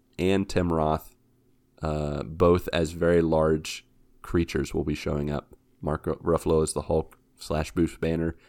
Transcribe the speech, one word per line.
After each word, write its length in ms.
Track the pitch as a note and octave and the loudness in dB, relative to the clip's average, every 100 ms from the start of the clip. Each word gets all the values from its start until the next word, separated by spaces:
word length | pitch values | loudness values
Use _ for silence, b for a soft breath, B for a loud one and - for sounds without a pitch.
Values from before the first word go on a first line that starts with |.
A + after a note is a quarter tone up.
| _ - | _ -2
and 300 | F#2 G2 G2 | 0 2 0
Tim 240 | F#2+ F2+ | -2 0
Roth, 420 | D#2+ D#2 D#2 - _ _ _ _ _ _ - | 2 2 0 -4 _ _ _ _ _ _ -8
uh, 400 | D#2 D2+ D2 C#2+ | -4 -4 -4 -6
both 460 | - E2 F2 F2+ - | -8 2 4 4 2
as 200 | E2+ D#2+ | -2 -2
very 280 | E2+ E2+ E2+ | 0 4 4
large 640 | E2 D#2+ D#2 D#2+ - - _ _ _ _ | 4 4 4 2 -2 -14 _ _ _ _
creatures, 500 | - F2 E2 D2+ C#2+ | -2 0 0 -2 -4
will 120 | D#2+ | -4
be 100 | D2+ | -4
showing 360 | D2 D#2+ D2 D2 | -4 -4 -4 -4
up. 240 | D2 - - _ - | -6 -8 -20 _ -10
Mark 240 | D2+ D2+ E2 | -6 -4 -4
Ru-, 100 | - | -4
Ruffalo 460 | E2+ D#2+ F2+ D#2+ | 0 0 2 2
is 100 | D#2 | 2
the 100 | D2 | -2
Hulk 360 | - D#2+ - - _ _ | -2 -2 -2 -14 _ _
slash 360 | - D#2 D#2 | -6 -4 -2
Bruce 240 | F2 E2 - | 0 0 0
Banner, 380 | E2 E2 E2 - | -2 0 -2 -6